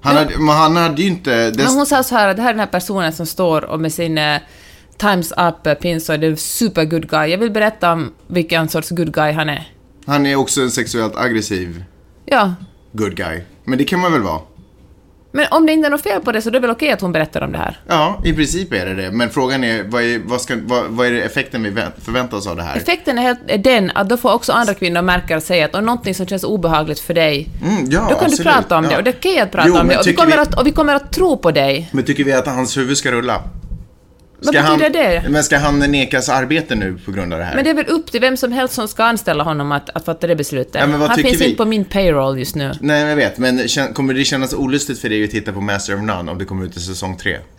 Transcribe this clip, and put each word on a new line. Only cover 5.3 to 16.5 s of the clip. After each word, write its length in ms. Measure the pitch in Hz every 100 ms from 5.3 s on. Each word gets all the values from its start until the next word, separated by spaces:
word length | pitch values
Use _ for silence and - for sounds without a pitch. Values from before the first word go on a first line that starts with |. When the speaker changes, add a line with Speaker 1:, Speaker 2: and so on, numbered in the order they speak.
| - 175
Speaker 2:
Up, 180 | 165 151
eh, 80 |
pin, 260 | 147 175 165
så 120 | 160
är 60 | 151
det 180 | 160 156
super 480 | - - 226 175
good 240 | 160 165 160
guy. 180 | 156 156
Jag 80 | 180
vill 120 | 233
berätta 420 | 214 214 220 175
om 200 | 165 147 - -
vilken 420 | 175 165 165 160
sorts 220 | 160 160
good 220 | 175 165
guy 200 | 151 151
han 160 | 151 151
är. 200 | 143 160 - - - -
Speaker 1:
Han 200 | 143 139
är 100 | 139
också 240 | 131 -
en 100 | 127
sexuellt 460 | 117 113 120 110 104
aggressiv 680 | 123 113 107 98 87 85 92 - - - -
Speaker 2:
Ja. 280 | 269 202 175 185 - -
Speaker 1:
good 240 | 107 104 87
guy. 240 | 90 82 87 -
Men 140 | - 131
det 60 |
kan 160 | 143 185
man 120 | 180
väl 100 | 156
vara. 180 | 95 78 - - - _ - - _ _ _
Speaker 2:
Men 120 | 269 294
om 160 | 311 311
det 60 |
inte 160 | 311 302
är 20 |
något 120 | 294
fel 180 | 403 381
på 120 | 302
det, 100 | 220
så 60 |
är 40 | 226